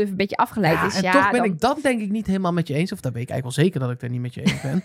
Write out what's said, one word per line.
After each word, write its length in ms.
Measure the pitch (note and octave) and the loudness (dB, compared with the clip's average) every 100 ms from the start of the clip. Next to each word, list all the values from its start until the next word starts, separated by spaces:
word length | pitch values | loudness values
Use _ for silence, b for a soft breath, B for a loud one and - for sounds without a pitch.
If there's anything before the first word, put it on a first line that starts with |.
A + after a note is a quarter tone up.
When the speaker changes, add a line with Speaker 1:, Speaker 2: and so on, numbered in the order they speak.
Speaker 1:
even 60 | G#3 | -2
een 100 | F#3 G3 | 0 -2
beetje 100 | - | 0
afgeleid 380 | B3 A3+ E3+ E3 | -2 2 2 2
Speaker 2:
Ja, 80 | F3+ | 2
Speaker 1:
is, 80 | F#3+ | 0
Speaker 2:
en 60 | |
Speaker 1:
ja, 100 | F#3 | 2
Speaker 2:
toch 180 | F#3 G3 | 4 4
ben 100 | - | 4
Speaker 1:
dan 80 | G3 | 2
Speaker 2:
ik, 100 | E3 | 2
dat 220 | A#3+ D4+ | 0 2
denk 180 | C#4 A#3+ | 0 0
ik 100 | G#3 | -2
niet 160 | G#3+ G#3 | -4 -2
helemaal 260 | F#3+ F3+ | 0 0
met 160 | F3 E3 | 0 0
je 60 | |
eens. 180 | C#3 F#3 | -2 -2
Of 80 | G3 | -4
daar 120 | C3 | -6
weet 100 | A#2 | -6
ik 80 | B2 | -4
eigenlijk 260 | A#2 B2+ C3 | -4 -4 2
wel 80 | F3 | 2
zeker 140 | D3+ | 2
dat 100 | B2+ | -4
ik 100 | B2 | -4
het 100 | A#2+ | -6
niet 100 | B2 | -6
met 140 | B2 | -6
je 60 | - | -2
eens 200 | - C3+ | -2 -2
ben. 240 | C#3 E3 | -2 -4